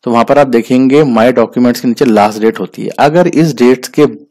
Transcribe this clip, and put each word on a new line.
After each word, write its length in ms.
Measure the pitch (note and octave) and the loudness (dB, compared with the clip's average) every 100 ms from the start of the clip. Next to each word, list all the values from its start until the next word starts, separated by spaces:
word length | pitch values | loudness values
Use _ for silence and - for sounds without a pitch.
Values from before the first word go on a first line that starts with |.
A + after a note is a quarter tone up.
तो 80 | - | -2
वहां 120 | A#2 A2 | -2 0
पर 140 | C#3 | 2
आप 80 | C#3 | 2
देखेंगे 560 | A#2 A2 B2+ C3 C#3+ D#3 | 0 0 0 2 2 2
माय 260 | A#2 A#2+ | 2 0
डॉक्यूमेंट्स 500 | A#2+ A2+ - B2 A#2+ | 0 -2 0 -2 -2
के 60 | C3 | -4
नीचे 180 | A2+ C3+ | -2 0
लास्ट 360 | G#2+ G#2 G#2+ | 2 0 0
डेट 180 | A2 A2 | -4 -4
होती 240 | F2+ - | -10 -10
है। 60 | G#2+ - | -12 -2
अगर 280 | C#3 E3 F3 | 0 2 0
इस 280 | C3+ E3 A#2+ | 0 -2 2
डेट 300 | B2 B2+ - - | 2 2 -4 0
के 100 | D3 - - | 0 -2 -20